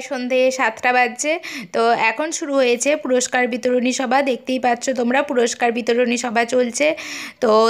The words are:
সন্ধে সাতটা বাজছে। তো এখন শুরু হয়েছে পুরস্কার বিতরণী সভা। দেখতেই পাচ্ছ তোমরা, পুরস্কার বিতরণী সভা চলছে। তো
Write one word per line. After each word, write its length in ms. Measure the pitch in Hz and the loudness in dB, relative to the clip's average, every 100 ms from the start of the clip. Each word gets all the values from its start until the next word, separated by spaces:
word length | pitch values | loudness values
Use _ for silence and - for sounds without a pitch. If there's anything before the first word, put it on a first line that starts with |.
| 262 | -2
সন্ধে 300 | 254 247 254 254 262 | -6 0 2 2 2
সাতটা 340 | 233 233 247 | -2 0 0
বাজছে। 380 | 247 240 220 294 339 - 285 196 | 2 2 0 -2 -4 -6 -12 -6
তো 80 | 226 233 226 226 | 0 2 2 0
এখন 160 | 226 320 | -2 -4
শুরু 220 | 320 294 269 | -6 -2 0
হয়েছে 280 | 247 240 277 302 | 2 2 0 0
পুরস্কার 400 | 285 247 247 254 247 | 0 0 0 0 0
বিতরণী 400 | 247 247 247 247 247 | -2 0 0 0 -2
সভা। 200 | 247 262 | 0 0
দেখতেই 380 | 277 233 - 254 | 0 -2 -2 -2
পাচ্ছ 260 | 247 240 269 254 | 0 0 -2 -2
তোমরা, 200 | 240 269 285 | 0 0 0
পুরস্কার 400 | 240 233 - 240 233 | 2 0 0 -2 0
বিতরণী 400 | 240 240 240 240 | 0 2 2 0
সভা 260 | 247 220 233 | -2 0 0
চলছে। 420 | 254 247 - 302 311 - - - - | 0 0 0 0 0 -6 -12 -14 -2
তো 80 | 233 220 | 2 4